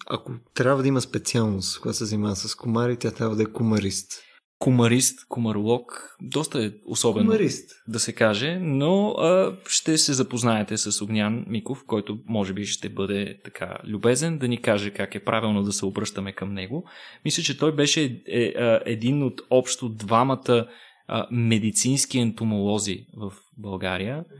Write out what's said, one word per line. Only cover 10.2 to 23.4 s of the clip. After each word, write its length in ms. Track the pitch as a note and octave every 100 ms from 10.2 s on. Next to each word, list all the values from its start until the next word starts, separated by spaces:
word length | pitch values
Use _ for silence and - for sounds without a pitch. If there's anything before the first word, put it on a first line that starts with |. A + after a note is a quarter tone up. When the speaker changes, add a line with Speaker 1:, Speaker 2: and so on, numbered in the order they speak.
| A#2 A#2+ A#2+ A2 G#2 A2
Speaker 2:
с 240 | G#2+ -
Огнян 440 | G#2 A2 G#2 A2+ -
Миков, 380 | A2+ - C3+ -
който 320 | G#2+ G2+ G#2+ -
може 260 | A2 F#2+
би 120 | G2 G2+
ще 240 | - G#2
бъде 500 | G2+ G2 G2+ G2+ -
така 340 | - - F2+ G2 -
любезен 500 | G#2 A#2 B2+ E3 D#3+
да 100 | A#2+
ни 140 | A#2+
каже 300 | - G#2 G2+
как 240 | - G2 G#2
е 80 |
правилно 400 | - A2 A2 G#2
да 100 | G2+
се 120 | G2 F#2+
обръщаме 480 | G2+ G#2 - G2
към 200 | - G2
него. 360 | G2 F#2+ D3 - - - - D3+
Мисля, 180 | D#3
че 140 | D#3 C3
той 180 | D3+ D3
беше, 480 | D3 D#3+ C#3+ A#2 -
е, 160 | A2
а, 380 | A2+ - A#2+ A2+ -
един 380 | A2+ A#2 C#3+
от 180 | C3+ - -
общо 400 | B2+ B2+ - B2
двамата, 800 | A2 G2+ A2+ C3+ C3 - A#2+ A2+ - - _ -
а, 200 | A2 -
медицински 880 | B2 A2+ A2+ G#2+ - B2+ C3+ - C3
ентомолози 840 | A#2 G#2+ A2+ G#2 G2+ G#2 G2+ F#2+ - -
в 160 | G2+ -